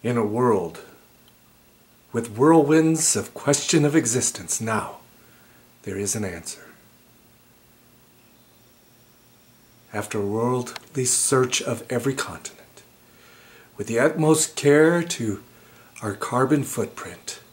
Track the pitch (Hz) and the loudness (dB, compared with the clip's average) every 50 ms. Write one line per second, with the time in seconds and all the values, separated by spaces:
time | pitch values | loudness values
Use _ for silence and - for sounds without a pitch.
0 | - 117 123 117 110 104 107 117 127 120 110 95 85 82 82 - - - - - | -2 -2 0 0 0 0 0 2 2 2 2 2 0 -6 -10 -14 -20 -20 -20 -20
1 | _ _ _ _ _ - _ _ _ _ _ _ _ _ _ _ _ _ _ _ | _ _ _ _ _ -20 _ _ _ _ _ _ _ _ _ _ _ _ _ _
2 | _ _ - 117 117 110 101 110 135 156 165 160 143 143 156 160 160 160 160 156 | _ _ -6 -6 -6 -4 0 4 6 6 8 6 6 6 4 4 4 4 2 2
3 | 156 - - 143 123 - - - - 143 143 - - - 175 170 147 147 147 165 | 0 0 0 -2 -4 -6 -12 -4 0 0 0 0 0 0 2 4 4 4 4 2
4 | - 117 113 127 - - - - 90 - - - 110 113 110 104 101 - - - | 2 2 -2 0 -2 -2 -6 -6 -8 -8 -6 -6 -4 -4 -4 -4 -4 -6 -12 -16
5 | - _ _ _ _ _ _ - - _ _ - _ _ _ _ - 104 95 98 | -20 _ _ _ _ _ _ -20 -20 _ _ -20 _ _ _ _ -12 -10 -8 -6
6 | 101 98 - 113 104 95 87 85 82 - - - - - - _ _ _ _ _ | -4 -4 -4 -4 -6 -8 -8 -10 -12 -14 -16 -16 -20 -20 -20 _ _ _ _ _
7 | _ _ _ _ _ _ _ _ _ _ _ _ _ _ _ _ _ _ _ _ | _ _ _ _ _ _ _ _ _ _ _ _ _ _ _ _ _ _ _ _
8 | _ _ _ _ _ _ _ _ _ _ _ _ _ _ _ _ _ _ _ _ | _ _ _ _ _ _ _ _ _ _ _ _ _ _ _ _ _ _ _ _
9 | _ _ _ _ _ _ _ _ _ _ _ _ _ _ _ _ _ _ - 104 | _ _ _ _ _ _ _ _ _ _ _ _ _ _ _ _ _ _ -8 -8
10 | 104 - - 107 101 101 104 110 117 123 127 127 120 - - - - - - 135 | -8 -6 -4 -4 -4 -2 -2 0 0 0 -2 -2 -4 -8 -12 -16 -18 -10 -6 -4
11 | 127 123 - - - - 139 131 127 127 - - - - 120 117 - - 127 120 | -2 0 0 0 0 2 2 2 2 2 0 -4 -4 -4 -6 -6 -6 -4 -4 -2
12 | 117 139 135 139 - 101 90 - - - - - - - _ - - _ _ _ | -2 -2 -4 -4 -6 -8 -10 -14 -16 -18 -20 -20 -20 -20 _ -20 -20 _ _ _
13 | _ _ - - - - - - - - - - - - _ - - - 113 117 | _ _ -20 -20 -20 -20 -20 -20 -20 -20 -20 -20 -20 -20 _ -12 -8 -4 0 2
14 | 131 160 156 170 156 156 160 156 - - - - - 143 143 151 156 160 170 175 | 2 2 2 2 4 4 4 4 2 -2 -4 0 4 6 6 8 6 6 4 2
15 | 165 170 - - 120 107 98 - - - - - - - - - - - _ - | -2 -4 -6 -4 -4 -4 -4 -6 -10 -20 -20 -20 -20 -20 -20 -20 -20 -20 _ -10
16 | - 107 98 - - - 123 123 131 127 151 143 131 - - - 101 - - - | -8 -8 -6 -6 -6 -4 0 0 2 2 2 0 0 -4 -4 -6 -6 -6 -8 -14
17 | - - - - - - - - - _ | -14 -14 -16 -14 -14 -16 -16 -16 -20 _